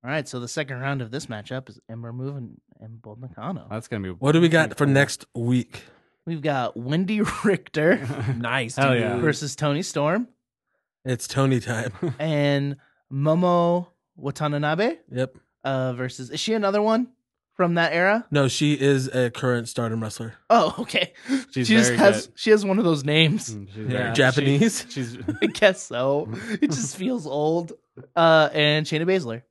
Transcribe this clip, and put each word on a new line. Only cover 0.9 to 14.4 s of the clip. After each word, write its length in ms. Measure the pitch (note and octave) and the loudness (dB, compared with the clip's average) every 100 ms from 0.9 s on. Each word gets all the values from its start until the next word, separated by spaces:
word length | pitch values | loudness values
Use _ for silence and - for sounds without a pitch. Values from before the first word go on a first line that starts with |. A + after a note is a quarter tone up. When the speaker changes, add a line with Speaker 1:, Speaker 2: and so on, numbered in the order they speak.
| C#3 | -4
Speaker 1:
of 100 | A#2 | -6
this 160 | B2+ - | -10 -10
matchup 420 | G#2+ G#2 B2+ C3 | -12 -8 -10 -10
is 100 | G#2 _ | -20 _
Ember 220 | A2+ A#2 | -14 -12
Moon 480 | B2 C3 C#3+ A#2 - _ _ | -10 -10 -10 -12 -16 _ _
and 200 | A2 A2+ | -20 -20
Bull 160 | A2 A2 | -18 -18
Nakano. 480 | B2+ - A#2+ F3+ - | -18 -12 -10 -10 -8
Speaker 2:
That's 180 | G#2+ - | -12 -8
gonna 160 | A2 | -8
be 60 | F#2+ | -6
Speaker 3:
What 240 | F2 C3+ | -2 2
do 80 | D#3 | 4
we 80 | E3+ | 6
got 200 | D#3+ D#3 | 4 0
Speaker 2:
pretty 80 | - | 0
Speaker 3:
for 80 | C#3+ | 2
Speaker 2:
cool. 80 | |
Speaker 3:
next 320 | C3+ C#3 - - | 4 2 -2 -12
week? 480 | - A#2+ B2 A#2 - - _ _ _ - | -6 0 0 -2 -12 -20 _ _ _ -10
Speaker 1:
We've 160 | E3 | -6
got 340 | D3+ C#3 A#2 - | -2 -2 -4 -6
Wendy 460 | A#2+ D#3 F#3 G#3+ | -2 -2 0 0
<laughs> 220 | - - | -2 0
Richter 640 | - F#3+ - - D#3 A3 B2+ - | 0 0 -2 0 4 4 0 -4
Speaker 2:
<laughs> 140 | A2 B2 | -4 -2
Speaker 4:
Nice, 380 | A#2+ B2+ A#2 C3 | -2 -2 -2 2
Speaker 2:
Hell 160 | C3+ | 4
Speaker 4:
dude. 100 | B2 | 4
Speaker 2:
yeah. 160 | A2 G#2 | 2 0
Speaker 1:
versus 380 | C3 C#3+ D3 - | 0 0 -6 -4
Toni 260 | D3+ C#3+ | -2 -2
Storm. 460 | - - D3 F#3+ B3 _ _ _ _ _ _ _ C3 | -4 -2 0 0 -4 _ _ _ _ _ _ _ -6
Speaker 3:
It's 220 | A#2+ - | -6 -4
Toni 320 | - C3+ B2+ | 0 2 2
time. 340 | A#2 A2+ A2 G2 F3 | -2 -6 -6 -6 -8
Speaker 1:
<laughs> 140 | B2 | -4
And 580 | D#3 D3+ C#3+ C#3+ C#3 C#3 _ _ _ | -2 0 2 0 -2 -8 _ _ _
Momo 760 | C3+ D3 D#3+ F3+ F3 E3+ F3 F3 _ _ _ | -2 2 2 4 2 2 0 -4 _ _ _
Watanabe, 840 | C#3 C#3 | -10 -6